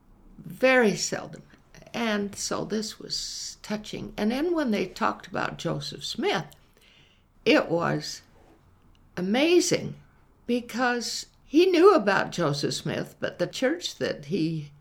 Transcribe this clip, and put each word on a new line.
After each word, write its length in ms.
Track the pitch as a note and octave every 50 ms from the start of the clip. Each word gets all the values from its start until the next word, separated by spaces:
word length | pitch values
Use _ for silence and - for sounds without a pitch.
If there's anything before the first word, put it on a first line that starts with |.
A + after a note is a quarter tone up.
| _ _ - - - - - -
Very 580 | - - - - B3+ C4 C4 B3+ A#3+ G3+ F3
seldom. 480 | D#3 - - - - - - - - - - - - _ _ - - - - -
And 400 | A#3 A#3 A3+ G#3 G3+ G3+ G3+ G3
so 280 | - - - - - -
this 340 | - G#3 A3 G#3+ - - -
was 600 | - - - - - - - - - - - -
touching. 520 | - - G#3+ G#3+ G#3+ - - - - G#3 -
And 160 | - G#3 G#3+
then 240 | B3 C4+ D#4 F4+ F4
when 160 | D#4+ D4 A#3+
they 140 | G#3 G#3+ -
talked 420 | F#3 - - A3 - - - - -
about 300 | - - - - - -
Joseph 480 | - E3+ D3+ D3 D3 - - C#3+ -
Smith, 400 | - - - C#4+ G4+ - F#3 D3 - - - _ _ _ _ _ _ _ _ _ _ _ _ _ _ _ _ _
it 240 | - D#4 - - -
was 520 | D#3+ E3+ E3 C#3+ D3+ D3+ D3+ - - - - _ _ - - - - _ _ _ _ _ _ - - _ _ _ _ -
amazing 800 | F3+ F#3+ G#3+ B3+ D4 E4+ F4+ F4 - - - - - - - - - - _ _ _ _ _ _ _ -
because 800 | A#3+ B3 A#3+ - - A3+ C4 A#3+ A#3+ A#3+ A3+ - - - - - _ _ _
he 200 | - - D#4 F4+
knew 300 | F#4+ F4 D#4 F4 G#4 F#4
about 360 | D4+ G3 G3+ G3 F3 - -
Joseph 420 | - - E3+ C#3+ C#3+ D3 - - -
Smith, 420 | - - D#3 G2+ D#2 - - - -
but 200 | - - - -
the 80 | F3 -
church 480 | - - C4+ B3+ E4 F4 - - -
that 300 | - B2+ - - - D3
he 460 | C#3+ F3+ G3+ D#3 D#3+ E3 D#3 D3 - - -